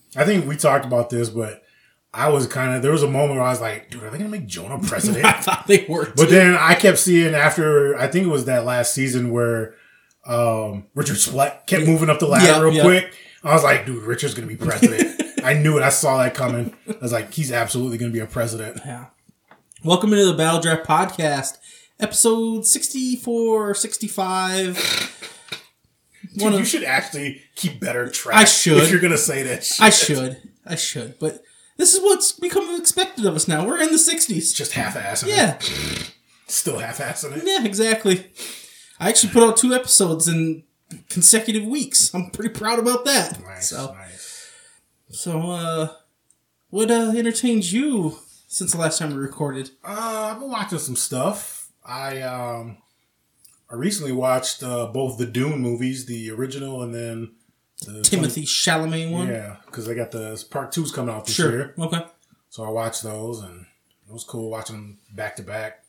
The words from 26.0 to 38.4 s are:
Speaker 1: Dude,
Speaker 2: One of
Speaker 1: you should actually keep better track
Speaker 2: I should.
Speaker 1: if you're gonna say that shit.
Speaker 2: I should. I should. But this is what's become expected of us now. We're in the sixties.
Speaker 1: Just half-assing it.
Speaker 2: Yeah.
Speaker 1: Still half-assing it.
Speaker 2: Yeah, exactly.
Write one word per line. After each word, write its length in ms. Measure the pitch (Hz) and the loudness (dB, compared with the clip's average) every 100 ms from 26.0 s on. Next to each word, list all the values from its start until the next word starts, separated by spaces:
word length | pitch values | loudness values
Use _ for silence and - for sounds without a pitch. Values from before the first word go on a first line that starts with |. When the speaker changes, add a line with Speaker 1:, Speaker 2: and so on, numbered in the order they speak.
| _ _ 190 | _ _ -14
Speaker 1:
Dude, 80 | 202 | -2
Speaker 2:
One 100 | 214 | 2
of 60 | 196 | 2
Speaker 1:
you 40 | |
should 200 | - 330 | 0 -2
actually 580 | - - - 147 143 - _ - | -2 -2 -4 -8 -8 -10 _ -8
keep 240 | 175 123 | -6 -6
better 280 | - - 135 | -6 -6 -6
track 280 | - - 214 | -6 4 8
Speaker 2:
I 80 | |
should. 340 | 214 - 175 147 | 8 6 6 6
Speaker 1:
if 80 | 160 | 6
you're 80 | 180 | 6
gonna 180 | 175 156 | 4 2
say 240 | - 135 | 0 -2
that 220 | 127 120 | -4 -4
shit. 160 | - - | -4 4
Speaker 2:
I 80 | 220 | 6
should. 460 | - - 139 127 131 - _ | 6 4 0 -2 -8 -16 _
I 120 | - 160 | -10 -6
should. 420 | - 147 113 - | -6 -6 -10 -6
But 240 | 156 - _ _ _ - | -6 -8 _ _ _ 0
this 160 | 359 | 4
is 60 | 381 | 4
what's 300 | 392 370 - | 4 4 2
become 420 | - 349 392 320 349 | -2 -2 -2 -2 -2
expected 480 | 339 - 381 - 202 | 0 0 -2 0 0
of 80 | |
us 140 | 156 180 | 0 0
now. 180 | 156 196 | -2 0
We're 160 | 330 | 0
in 80 | 311 | 2
the 80 | 320 | 4
sixties. 540 | - 339 - 190 - | 2 2 -2 -2 -2
Speaker 1:
Just 200 | - - | -4 -4
half-assing 500 | - - - 98 - | -4 -4 -6 -6 -6
it. 40 | 392 | 0
Speaker 2:
Yeah. 280 | 415 214 - - 73 73 - - - _ _ - | 2 2 0 -6 -6 -8 -8 -12 -18 _ _ -8
Speaker 1:
Still 320 | - - 113 | -4 -4 -4
half-assing 580 | 120 - 131 - 147 147 | -6 -8 -8 -8 -10 -6
it. 40 | |
Speaker 2:
Yeah, 200 | 359 392 | -2 0
exactly. 640 | 226 196 226 220 202 185 - - | 0 0 0 2 2 0 -2 -16